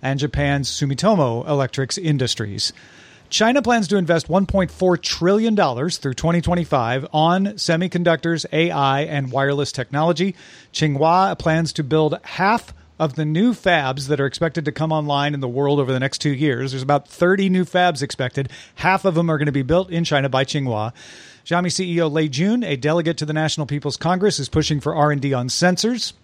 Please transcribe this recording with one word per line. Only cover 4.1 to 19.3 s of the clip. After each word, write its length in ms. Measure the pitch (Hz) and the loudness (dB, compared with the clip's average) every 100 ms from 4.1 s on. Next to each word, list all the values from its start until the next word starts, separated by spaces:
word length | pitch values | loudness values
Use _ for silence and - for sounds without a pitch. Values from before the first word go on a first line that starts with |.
| 170 - | 0 2
one 180 | 180 190 | 0 2
point 240 | 196 180 | 0 0
four 260 | - 185 175 | 0 0 2
trillion 600 | - - 170 202 226 214 | -2 0 2 2 2 2
dollars 420 | 160 120 156 - | 2 0 -4 -4
through 160 | 139 | -6
twenty 260 | 127 160 170 | -2 0 2
twenty-five 680 | 165 175 165 143 113 127 139 | 2 -2 0 0 0 -2 -2
on 340 | 156 160 180 196 | 2 2 2 0
semiconductors, 1000 | 208 - 165 180 175 175 160 170 165 - | -2 -2 0 0 0 2 2 0 -2 -2
A 180 | 156 170 | 0 0
I, 320 | 160 139 135 | 2 2 0
and 300 | 160 147 135 | 0 -4 -2
wireless 400 | 127 139 143 143 | -2 0 0 -2
technology. 640 | - 123 143 160 165 196 180 - - - | -6 -4 0 0 2 0 -4 -16 -20 -14
Tsinghua 640 | - 156 139 160 180 190 180 | -2 0 2 4 4 2 0
plans 360 | 170 160 165 | 0 0 0
to 100 | - | -4
build 340 | 143 156 156 147 | 0 2 2 -2
half 500 | - - 190 226 - - - _ | -8 -2 2 2 -2 -20 -20 _
of 180 | 156 131 | -4 -2
the 80 | |
new 300 | 151 156 233 | -2 2 2
fabs 520 | 220 190 170 135 135 135 | 2 2 2 2 -4 -2
that 140 | 147 | 0
are 60 | 139 | 0
expected 380 | - 165 165 151 | 0 -4 -2 -6
to 60 | |
come 200 | - 160 | -4 -2
online 420 | 156 147 143 143 | 0 0 0 0
in 60 | 147 | -2
the 80 | 131 | -4
world 320 | 123 143 143 | 0 2 2
over 120 | 131 | 2
the 80 | 131 | 0
next 180 | 135 - | -2 -2
two 140 | 151 | -2
years. 380 | 135 151 123 135 | 0 0 0 -2
There's 120 | 131 | -6
about 260 | 131 143 - | 0 0 0
thirty 400 | - 175 196 196 | 0 2 4 2
new 160 | 185 | 2
fabs 380 | 180 180 180 147 | 2 2 2 0
expected. 480 | 139 - 123 - 135 - - - | -6 -4 -4 -2 -6 -8 -20 -4
Half 280 | 196 190 | 0 2
of 120 | 196 165 | 2 0
them 120 | |
are 80 | 170 | 0